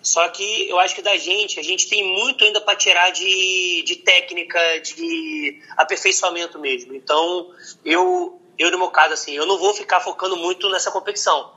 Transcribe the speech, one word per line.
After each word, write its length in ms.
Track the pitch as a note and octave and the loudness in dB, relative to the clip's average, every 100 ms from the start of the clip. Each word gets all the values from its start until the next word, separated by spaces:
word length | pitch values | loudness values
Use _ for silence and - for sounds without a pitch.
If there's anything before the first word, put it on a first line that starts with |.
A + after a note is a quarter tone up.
Só 260 | - E3 E3+ | 0 2 2
que 400 | - G3+ G#3+ F#3+ | 0 -4 -2 0
eu 100 | F3+ | 2
acho 160 | F#3 | 2
que 80 | - | 2
da 140 | G3 F#3+ | 0 0
gente, 420 | D#3+ G3 G3+ - | 0 -2 -2 -4
a 40 | |
gente 260 | D3+ F#3 - | -4 -2 0
tem 160 | G#3 F#3+ | 0 0
muito 380 | F#3+ B3 C4 | 0 -2 2
ainda 160 | G#3+ G#3 | 2 2
pra 160 | G3+ G3+ | 0 0
tirar 340 | G3 F3 F3+ | 4 4 4
de, 720 | F#3 F#3 F#3+ F#3+ F#3 F3+ E3+ | 2 -2 0 0 0 -2 -2
de 120 | D#3+ F3 | -4 -2
técnica, 640 | - F3+ F3 F3 E3 E3+ E3 D#3+ | 2 2 2 -8 -4 0 0 0
de 800 | - - E4 D#4+ D#4+ D#3 D3 - - - | -6 -8 -6 -4 -6 -6 -6 -8 -6 0
aperfeiçoamento 800 | D#3+ F#3 F#3+ F#3+ F#3 E3+ E3+ D#3 | 0 2 0 0 -2 -2 -8 -6
mesmo. 340 | C#3+ B2+ B2 | -4 -4 -6
Então, 540 | C3+ B2+ D3+ E3+ F3+ E3+ - - - | -16 0 2 2 -2 -8 -18 -20 -12
eu, 540 | - - F#3 F3+ F3 - _ - | 0 2 4 2 -2 -10 _ -2
eu 120 | E3+ | 0
no 80 | F3+ | 2
meu 100 | F3+ | 0
caso, 240 | - D#3 | 4 4
assim, 180 | D#3 - | 2 -6
eu 140 | C#3+ E3 | -4 0
não 120 | G3 | 2
vou 140 | F#3+ | 2
ficar 260 | G3+ - F3+ | 0 0 0
focando 360 | F#3 - F#3 F3+ | 0 -6 -4 -2
muito 320 | E3+ F#3 G3+ | -4 -2 -2
nessa 200 | F#3 - | -2 -2
competição. 580 | F#3+ F#3 G3+ G#3 D3+ - | -4 -6 -4 0 0 -2